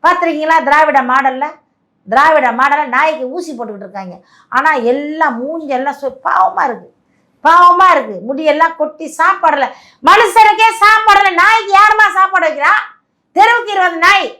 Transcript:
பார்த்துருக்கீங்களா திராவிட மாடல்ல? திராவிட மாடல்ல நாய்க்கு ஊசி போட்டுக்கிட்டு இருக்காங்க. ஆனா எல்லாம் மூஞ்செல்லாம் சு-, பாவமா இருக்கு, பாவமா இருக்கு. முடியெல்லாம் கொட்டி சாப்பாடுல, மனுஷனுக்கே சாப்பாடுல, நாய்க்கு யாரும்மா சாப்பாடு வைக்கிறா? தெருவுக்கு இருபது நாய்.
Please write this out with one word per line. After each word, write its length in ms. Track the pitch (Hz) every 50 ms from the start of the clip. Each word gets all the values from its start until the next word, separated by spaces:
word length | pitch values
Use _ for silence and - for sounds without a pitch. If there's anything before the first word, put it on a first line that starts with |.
| -
பார்த்துருக்கீங்களா 580 | 320 349 349 359 330 311 302 311 311 320 320 262
திராவிட 400 | 277 285 302 311 269 269 262 254
மாடல்ல? 440 | 247 254 269 269 269 262 262 277 302 - _ _ _ _ _ _ _ _ _ _ 196
திராவிட 440 | 208 247 285 320 320 302 262 247 226
மாடல்ல 340 | 233 262 285 285 294 302
நாய்க்கு 440 | 262 240 254 294 320 311 - 262 254
ஊசி 220 | 269 359 - 330 294
போட்டுக்கிட்டு 340 | 226 233 214 208 196 196
இருக்காங்க. 300 | 190 190 196 190 180 175 185 _ _ _ _ _ _
ஆனா 240 | - 254 277 311 311
எல்லாம் 640 | 269 226 240 247 277 294 294 302 320 320 294 247 226 247
மூஞ்செல்லாம் 580 | 277 320 330 311 277 277 254 269 277 269 269 -
சு-, 160 | 262 - - _
பாவமா 400 | - - - - - - - -
இருக்கு, 240 | 262 233 190 175 - _ _ _ _ _ _ _ _ _ _ _
பாவமா 460 | 294 330 349 359 349 359 359 381 370
இருக்கு. 260 | 339 294 247 220 202 180 175 226
முடியெல்லாம் 480 | 277 269 320 302 294 302 320 233 -
கொட்டி 400 | - 302 311 302 - 320 311 - -
சாப்பாடுல, 480 | 320 359 381 370 359 320 294 285 262 254 - - _ _ _ _ -
மனுஷனுக்கே 600 | 302 370 427 466 403 359 440 427 415 415 427 440 453 453 453 403
சாப்பாடுல, 500 | 415 440 440 427 427 403 403 403 392 359
நாய்க்கு 380 | 339 359 415 440 453 415 403 392
யாரும்மா 400 | 381 415 427 427 427 427 392 -
சாப்பாடு 340 | 381 381 370 370 370 339 311
வைக்கிறா? 260 | 311 294 285 320 403 - - - - _ _ _ _ _ _ _ _
தெருவுக்கு 400 | 320 403 453 466 480 480 415 403
இருபது 240 | 392 370 359 339
நாய். 320 | 330 330 359 403 392 339 240 -